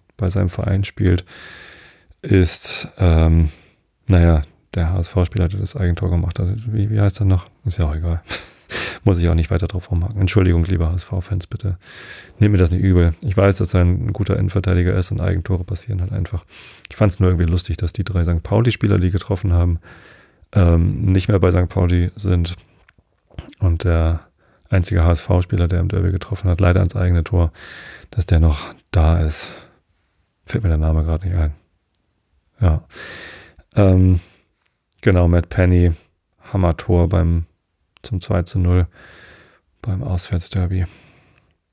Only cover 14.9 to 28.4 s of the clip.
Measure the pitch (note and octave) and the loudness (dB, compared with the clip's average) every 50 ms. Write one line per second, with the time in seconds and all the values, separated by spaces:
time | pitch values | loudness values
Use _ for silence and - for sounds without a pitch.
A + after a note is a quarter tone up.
14.9 | G2+ F#2 F2+ - G2 F#2 F2+ F#2 F#2 F2 E2+ - F#2 F2+ F2 - F#2+ F2+ - - | 0 0 -2 -4 -4 -4 -2 -2 -2 -2 -2 -2 -4 -4 -4 -6 -8 -8 -8 -6
15.9 | G2+ F2+ F2+ F#2+ G2 G2 F2+ - - E2+ - _ - - - - - - - - | -6 -4 -4 -4 -4 -6 -6 -6 -6 -8 -10 _ -20 -20 -20 -20 -20 -20 -20 -18
16.9 | - - A2 G2+ - - F#2+ F2+ F2+ E2 F2 E2 F2 F2 - - E2+ - - F2 | -4 -2 0 0 0 0 0 2 2 2 2 0 0 -2 -2 -4 -6 -4 -4 -4
17.9 | - - F2+ - F2+ F2+ E2+ E2+ E2+ E2+ - - - G#2+ A#2 B2 G#2+ - - G2+ | -4 -6 -6 -4 -2 0 0 0 0 -2 -2 -2 0 0 2 0 0 0 0 0
18.9 | G2 F#2+ F2+ F#2 F#2 G2+ - - G2 F2+ - F#2 E2+ E2+ F2 F2 E2 E2 - - | 2 2 2 0 -2 -2 -4 -4 -6 -4 -2 0 0 2 2 2 0 -2 -6 -12
19.9 | - - - - - - _ _ _ _ _ _ - - F2+ E2+ E2+ E2+ E2+ G2 | -20 -20 -20 -20 -20 -20 _ _ _ _ _ _ 0 2 4 4 4 4 2 0
20.9 | G2 - - F#2+ F#2 F#2 - - G#2+ F#2 F2+ F#2 F2 F2+ F2+ E2+ - G2 F#2 F2 | 0 0 0 0 2 2 2 2 2 2 2 2 4 2 0 0 0 0 0 2
21.9 | F2+ F2 F2 F2+ - - G2+ F#2+ F#2 F2 E2+ E2 F2 - _ _ _ _ _ _ | 2 2 0 -2 -4 -4 -2 0 0 0 0 -2 -6 -10 _ _ _ _ _ _
22.9 | _ _ _ _ _ _ _ _ _ - - - - - G2+ F2+ E2+ D#2+ - F#2 | _ _ _ _ _ _ _ _ _ -18 -18 -18 -8 -2 0 0 0 0 0 0
23.9 | E2 E2 E2 D#2+ E2 D#2 - _ _ _ _ _ _ _ _ _ - F#2+ E2+ - | 0 2 2 0 -2 -2 -6 _ _ _ _ _ _ _ _ _ -2 -2 0 0
24.9 | F#2 F2 E2 F2 E2+ E2 - - F#2 F#2 F#2 - - F2 F2 E2+ F2+ F2 F2 F2+ | 2 2 2 2 2 0 0 0 0 0 0 0 -2 0 0 0 0 0 -2 -2
25.9 | G2+ F#2 F#2+ F#2 F#2 F2+ - - G2 - - F#2 F2 F2 F#2+ F2+ F2 F#2+ F#2 E2+ | -2 -2 0 0 -2 -4 -4 -8 -8 -4 -2 -2 0 2 2 2 4 2 2 0
26.9 | - G2+ F2+ F2+ F2 E2+ E2 - - F2 E2+ D#2+ - - - - - - - - | 0 -2 0 2 2 0 0 0 0 0 0 0 -2 -8 -16 -20 -20 -20 -20 -20
27.9 | - - - _ - - F2 - F2 D#2+ | -20 -20 -20 _ -6 -6 0 2 4 4